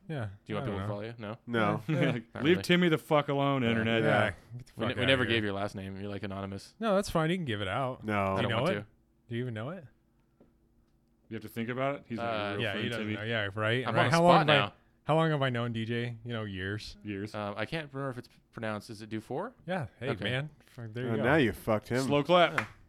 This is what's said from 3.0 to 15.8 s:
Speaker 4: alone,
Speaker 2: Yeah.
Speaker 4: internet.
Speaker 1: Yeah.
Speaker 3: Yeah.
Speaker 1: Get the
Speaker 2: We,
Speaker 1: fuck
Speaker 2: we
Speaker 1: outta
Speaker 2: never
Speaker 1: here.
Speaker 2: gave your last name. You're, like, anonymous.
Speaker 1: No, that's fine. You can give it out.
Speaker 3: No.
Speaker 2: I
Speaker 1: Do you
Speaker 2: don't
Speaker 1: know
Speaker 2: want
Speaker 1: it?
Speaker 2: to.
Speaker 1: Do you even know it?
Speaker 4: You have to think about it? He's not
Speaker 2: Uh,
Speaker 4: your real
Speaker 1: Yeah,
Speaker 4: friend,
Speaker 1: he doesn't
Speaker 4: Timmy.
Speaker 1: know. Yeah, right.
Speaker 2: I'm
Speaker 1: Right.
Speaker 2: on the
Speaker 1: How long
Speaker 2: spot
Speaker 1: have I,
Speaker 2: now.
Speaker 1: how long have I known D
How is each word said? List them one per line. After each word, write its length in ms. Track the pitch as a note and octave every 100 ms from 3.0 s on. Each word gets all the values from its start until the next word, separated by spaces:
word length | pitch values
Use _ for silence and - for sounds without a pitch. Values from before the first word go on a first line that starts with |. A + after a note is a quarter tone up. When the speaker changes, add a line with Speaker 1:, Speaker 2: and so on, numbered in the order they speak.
| - D3+ D3
Speaker 4:
alone, 340 | C#3 C#3 C3+
Speaker 2:
Yeah. 80 | A#2
Speaker 4:
internet. 320 | A2+ A2 A2+
Speaker 1:
Yeah. 60 | A2
Speaker 3:
Yeah. 180 | G#2 G#2+
Speaker 1:
Get 80 |
the 220 | - - B2
Speaker 2:
We, 40 | - - A#2
Speaker 1:
fuck 80 | A2
Speaker 2:
we 60 |
Speaker 1:
outta 40 | -
Speaker 2:
never 180 | C3+
Speaker 1:
here. 80 | A#2+
Speaker 2:
gave 120 | A2+
your 80 | G#2
last 200 | G2 G2+ G#2
name. 200 | F#2+ F#2+
You're, 100 | G2+
like, 120 | G2+
anonymous. 500 | G2+ F#2+ G2 G2 - _
Speaker 1:
No, 160 | A3+ G3
that's 120 | G3+
fine. 220 | E3+ D#3
You 60 | F#3
can 80 | D3
give 160 | G#2
it 60 | G2
out. 360 | A2+ C3 B2+
Speaker 3:
No. 280 | G#2+ G2+ G2
Speaker 2:
I 20 | F#2+
Speaker 1:
Do 60 |
you 0 |
Speaker 2:
don't 80 | G2+
Speaker 1:
know 120 | A2+
Speaker 2:
want 120 | D3 G#2
Speaker 1:
it? 40 |
Speaker 2:
to. 60 | G2+ _ _ _ _
Speaker 1:
Do 60 | A#2
you 60 |
even 120 | B2+
know 160 | A2 A#2+
it? 140 | F#3 C3+ _ _ _ _ _ _ _ _ _ _ _ _ _ _
Speaker 4:
You 40 | A2
have 60 |
to 40 | G#2+
think 200 | A#2 A2+
about 260 | B2+ C#3
it? 80 | C#3+ -
He's 100 | A#2
not 60 | A#2
Speaker 2:
Uh, 100 | A2
Speaker 4:
your 140 | G#2
real 60 | G2+
Speaker 1:
Yeah, 100 | G#2
Speaker 4:
friend, 100 | G2+
Speaker 1:
he 40 | -
doesn't 140 | A2+ G#2+
Speaker 4:
Timmy. 100 | G#2+
Speaker 1:
know. 60 |
Yeah, 260 | G#2+ A#2 G2+
right. 320 | G#2 G#2+ A#2+ A#2+
Speaker 2:
I'm 80 |
Speaker 1:
Right. 100 | A#2+ A#2+
Speaker 2:
on 40 |
the 60 | E3
Speaker 1:
How 60 |
long 80 | E3+ D#3
Speaker 2:
spot 80 | D3+
Speaker 1:
have 80 | G#2
I, 100 | G2+
Speaker 2:
now. 60 | - _ _
Speaker 1:
how 100 | -
long 160 | D#3 D#3+
have 120 | D3+
I 60 | C3+
known 220 | A#2+ A#2+
D 120 | A2+